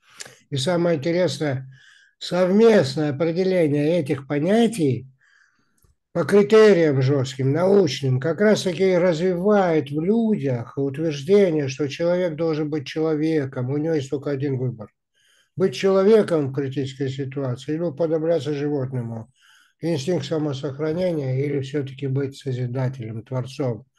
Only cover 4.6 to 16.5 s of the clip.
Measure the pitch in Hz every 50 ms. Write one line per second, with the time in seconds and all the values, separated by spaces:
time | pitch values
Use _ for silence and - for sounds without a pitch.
4.6 | 233 214 - 170 156 131 - - - - _ _ _ _ _ _ _ _ _ _
5.6 | _ _ _ _ _ _ _ _ _ _ - 170 156 127 196 208 202 202 220 214
6.6 | 214 214 190 170 165 151 139 135 131 135 147 139 123 - - - 131 135 143 165
7.6 | 180 190 202 202 185 139 - - 139 131 127 127 - 165 160 - 208 214 196 -
8.6 | - 190 165 180 190 190 185 170 175 185 160 151 180 190 180 170 185 214 208 202
9.6 | 185 175 160 151 131 139 143 156 160 190 226 233 226 220 208 147 135 139 123 117
10.6 | - - - 139 139 139 131 156 160 165 143 143 135 175 202 208 196 175 156 151
11.6 | 139 131 131 - 151 135 135 - 170 175 180 180 185 170 151 147 165 165 156 151
12.6 | 156 147 151 151 131 - - 160 160 160 156 147 156 160 160 151 135 131 - 131
13.6 | 123 127 143 147 151 165 160 151 131 - 151 135 - 147 143 131 143 143 131 120
14.6 | 131 120 107 107 107 - _ _ _ _ _ _ _ _ _ _ _ _ _ 147
15.6 | 190 196 190 - 190 196 190 190 190 208 226 214 208 208 170 156 139 131